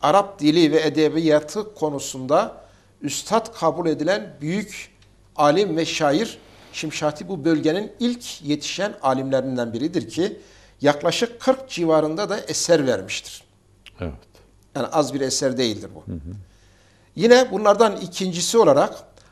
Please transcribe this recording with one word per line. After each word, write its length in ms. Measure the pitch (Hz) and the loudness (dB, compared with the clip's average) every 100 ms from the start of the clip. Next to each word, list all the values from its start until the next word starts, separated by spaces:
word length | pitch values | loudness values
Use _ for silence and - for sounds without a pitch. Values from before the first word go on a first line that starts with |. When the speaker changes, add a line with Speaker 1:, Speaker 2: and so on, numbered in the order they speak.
Speaker 1:
Arap 360 | 143 185 196 - | 4 4 2 0
dili 320 | 147 156 160 | 2 4 6
ve 80 | 156 | 4
edebiyatı 920 | 156 143 151 151 165 151 151 208 208 | 2 2 2 2 2 2 2 -6 -8
konusunda 840 | - 156 139 131 131 131 156 214 - - _ _ _ | -4 -4 -4 -8 -8 0 0 0 -6 -20 _ _ _
üstad 520 | 147 - - 214 220 | -8 -8 -2 -2 -2
kabul 320 | - 160 151 170 | -2 -2 0 -2
edilen 480 | 147 151 202 208 139 | -2 0 -2 -4 -10
büyük 500 | 147 190 196 - - _ _ _ _ - | -6 -4 -6 -12 -18 _ _ _ _ 0
alim 400 | 147 156 202 160 | 2 4 2 0
ve 80 | |
şair 540 | 160 - 151 147 226 - - - - | -2 0 0 2 -2 -8 -20 -20 -18
Şimşati 560 | - 156 - 156 147 180 | -10 -8 -4 -4 -4 -8
bu 160 | 185 | -4
bölgenin 480 | 143 160 156 170 214 - | 0 2 2 0 -4 -4
ilk 420 | 240 240 - - | -4 -4 -8 -10
yetişen 520 | 147 147 - - 196 - | -4 -4 -4 -4 -6 -2
alimlerinden 720 | 139 131 135 135 135 127 117 | -2 0 0 -2 0 -4 -4
biridir 360 | 113 147 175 113 | -4 -4 -4 -4
ki 300 | 110 190 - - - - _ | -2 -4 -4 -18 -20 -20 _
yaklaşık 600 | 139 147 170 - 233 - | 0 2 0 0 -2 -2
kırk 280 | - 262 - | 0 0 -2
civarında 600 | - 165 156 151 160 202 | -4 2 2 2 -2 -4
da 120 | 202 | -6
eser 460 | - - - 170 135 | -6 -4 2 2 2
vermiştir. 580 | 107 95 - - - - _ _ _ - - | -2 -4 -10 -10 -18 -20 _ _ _ -20 -12
Speaker 2:
Evet. 120 | 87 71 - _ _ _ _ | -10 -10 -18 _ _ _ _
Speaker 1:
Yani 120 | - 123 | -8 -4
az 280 | 160 139 | 0 -2
bir 60 | 135 | -2
eser 360 | 131 - 139 123 | -4 -2 -2 0
değildir 340 | 123 101 98 | -2 -2 -10
bu. 180 | 90 87 | -16 -12
Speaker 2:
Hı 40 | 87 | -12
hı. 40 | 76 101 95 _ _ _ _ _ _ - | -12 -14 -18 _ _ _ _ _ _ 0
Speaker 1:
Yine 360 | 208 240 254 | 6 6 6
bunlardan 440 | 190 214 202 226 196 | 2 2 4 4 0
ikincisi 640 | 180 - 185 170 170 233 | -8 -6 -4 -4 0 4
olarak 360 | 196 139 190 - - _ _ | 6 6 2 -2 -18 _ _